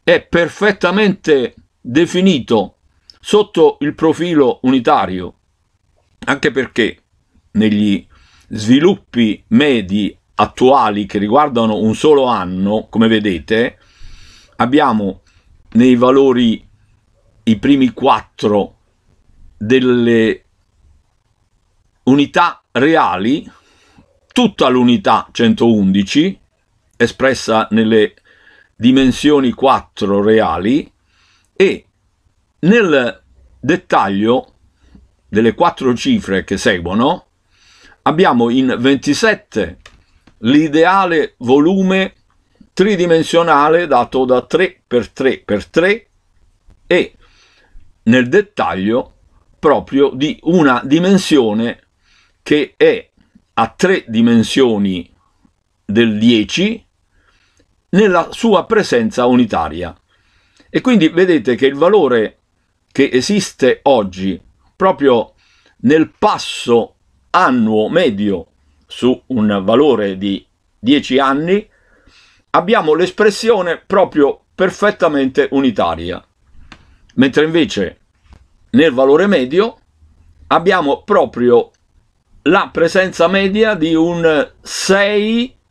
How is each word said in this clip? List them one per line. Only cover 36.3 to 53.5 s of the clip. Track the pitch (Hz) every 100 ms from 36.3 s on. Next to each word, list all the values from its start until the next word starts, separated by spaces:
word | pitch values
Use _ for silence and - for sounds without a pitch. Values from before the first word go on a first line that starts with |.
| 95
che | 85 98
seguono | 123 95 85 98 131 180 _ _ _ _ _ _ _ _
abbiamo | - 156 180 127 117
in | 123 131 120
ventisette | 127 139 143 143 226 208 _ 110 82 - - _ _ _ _ _
l'ideale | 113 147 156 147 170 190 190 165 120 -
volume | 117 139 156 190 185 190 190 _ _ _ _ _ _
tridimensionale | - 196 196 175 165 151 165 170 147 147 165 170
dato | 127 117 135 127
da | 127
tre | - 156 185 - -
per | 123 104
tre | - 131 110
per | - 101 -
tre | - 180 220 _ _ _ _ _ _ _ - -
e | 175 117 _ _ _ _ _ _ - - _
nel | - 127 123
dettaglio | 175 202 - 87 90 98 120 - _ _ _ _ _
proprio | 156 120 95 135 139
di | 127 147 -
una | - 180 147 120
dimensione | 135 151 180 196 - 151 113 104 117 - _ _ _ _ _ _
che | - 147 139 -
è | 160 107 - _ _ _ _